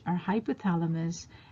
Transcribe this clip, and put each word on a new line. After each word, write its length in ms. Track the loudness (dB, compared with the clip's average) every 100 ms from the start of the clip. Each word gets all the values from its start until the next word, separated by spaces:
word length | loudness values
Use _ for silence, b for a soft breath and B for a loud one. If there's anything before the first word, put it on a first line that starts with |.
| -2
uh, 120 | 0
hypothalamus, 1080 | 2 0 0 0 2 2 2 0 -2 -4 -10 B B